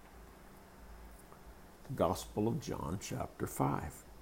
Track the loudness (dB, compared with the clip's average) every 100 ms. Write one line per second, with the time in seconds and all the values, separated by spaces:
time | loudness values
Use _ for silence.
0 | -16 -16 -16 -16 -16 -16 -16 -16 -14 -14
1 | -14 -14 -16 -16 -16 -16 -16 -12 -2 6
2 | 6 6 2 4 4 4 0 0 0 0
3 | 0 -2 -2 -2 0 4 4 4 0 -6
4 | -14 -16